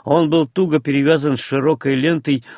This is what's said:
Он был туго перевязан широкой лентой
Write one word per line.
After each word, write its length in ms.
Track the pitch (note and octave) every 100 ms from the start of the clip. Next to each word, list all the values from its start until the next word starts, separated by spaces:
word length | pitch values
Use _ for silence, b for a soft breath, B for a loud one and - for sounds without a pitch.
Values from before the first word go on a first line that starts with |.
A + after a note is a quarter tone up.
Он 280 | B D3+ D#3+
был 160 | E3 C#3+
туго 340 | - F#3 D3+
перевязан 560 | C#3 C#3 C#3 D#3+ C#3+ C3
широкой 580 | - C#3 C#3 D3 C3+
лентой 480 | C3+ D3 E3 D3+ C#3 -